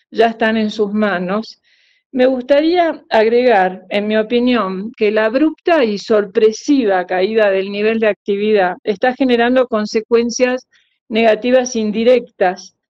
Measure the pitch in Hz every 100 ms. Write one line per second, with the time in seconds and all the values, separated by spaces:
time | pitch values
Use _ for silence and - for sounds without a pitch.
0 | _ 202 226 220 226 220 214 214 208 208
1 | 208 180 180 208 226 - _ _ _ _
2 | _ 254 254 262 247 285 320 359 330 294
3 | - 220 220 240 254 208 185 190 - 208
4 | 208 214 214 240 247 247 190 190 214 -
5 | 214 214 220 262 311 311 - 330 226 202
6 | - 214 202 226 220 220 - 285 220 185
7 | 180 185 190 220 208 190 190 202 214 226
8 | 220 202 - 202 214 208 180 180 - 208
9 | 254 254 262 233 240 254 247 220 208 226
10 | 220 233 240 220 247 254 - _ _ _
11 | - 220 226 214 247 254 247 233 214 214
12 | 226 247 240 - 185 185 - _